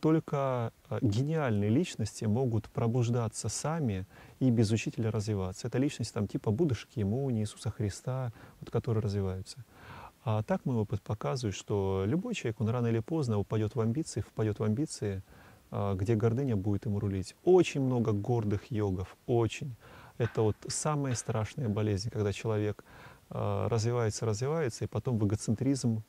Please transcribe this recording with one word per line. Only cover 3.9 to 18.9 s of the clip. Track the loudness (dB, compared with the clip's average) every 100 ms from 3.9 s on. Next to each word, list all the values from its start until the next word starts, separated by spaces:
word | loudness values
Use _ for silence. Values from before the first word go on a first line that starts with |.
| -2 -6 -12 -20 0
и | 4
без | 6 6
учителя | 4 0 -2 -2
развиваться. | -2 -2 -2 -2 -4 -4
Это | 0
личности | 0 -2 -6
там | -2 -2
типа | -2 0
Будды | 2 2
Шакьямуни, | 0 -4 -2 0 2 0 0
Иисуса | -2 -4 -6
Христа, | -2 -4 -4 -6 -4 -6 -8 -20 -16
вот, | -4
которые | -4 0 0
развиваются. | 0 0 -2 -4 -8 -14 -18 -20 -18 -16 -18 -10
А | -2 -2
так | 0 -2
мой | 0 0
опыт | 0 -2
показывает, | -4 -4 -2 -2 -2
что | -4 -2 0 2 2 2
любой | 0 -2
человек, | -4 -4 -2
он | 0
рано | 0 2
или | 0
поздно | 0 -2 0 0
упадёт | 0 0 0
в | 0
амбиции, | 0 0 -4 -6
впадёт | -8 -2 -2 0
в |
амбиции, | 0 0 -2 -2 -4 -4 -8 -20 -20 -20 -10
а, | -4 -2
где | 0 2
гордыня | 4 4 2 0 0
будет | 0 -2 0
ему | -2
рулить. | 0 -2 -4 -4
Очень | 6 6 6 2
много | 0 2 2
гордых | 0 2 0 2 -2 -2
йогов, | -2 0